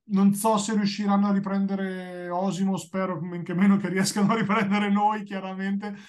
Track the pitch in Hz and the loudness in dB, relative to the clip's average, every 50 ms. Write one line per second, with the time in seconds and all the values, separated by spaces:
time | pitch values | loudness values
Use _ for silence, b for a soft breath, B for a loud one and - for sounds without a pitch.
0 | _ - 202 190 196 202 202 - - 220 220 208 - 226 220 208 208 202 - - | _ -2 2 4 6 4 4 4 2 2 2 2 0 0 0 0 0 0 -2 -2
1 | 208 196 202 202 202 208 196 196 - 196 196 196 196 196 196 190 190 185 185 185 | 0 2 2 2 2 2 2 0 0 -2 -2 -2 0 -2 -2 -4 -4 -6 -6 -8
2 | 185 180 180 180 180 175 175 180 190 196 165 175 196 190 190 170 180 - - 190 | -10 -10 -10 -10 -8 -6 -4 -2 -2 -2 0 0 0 0 0 -2 -6 -6 -4 -4
3 | 190 185 180 147 165 180 175 175 165 185 180 170 196 202 196 196 202 180 180 190 | -4 -4 -4 -6 -6 -8 -8 -8 -6 -4 0 4 6 6 6 4 2 0 0 0
4 | 196 - - 214 202 202 226 226 220 202 208 226 208 196 196 208 208 202 202 208 | 0 0 2 2 2 2 2 0 0 0 0 0 2 2 0 0 2 2 2 2
5 | 208 214 214 214 202 202 202 190 190 190 190 185 190 196 202 196 208 208 202 202 | 2 2 0 -2 -6 -8 -8 -8 -8 -8 -8 -4 -4 -2 -2 -2 -4 -6 -10 -12
6 | B | B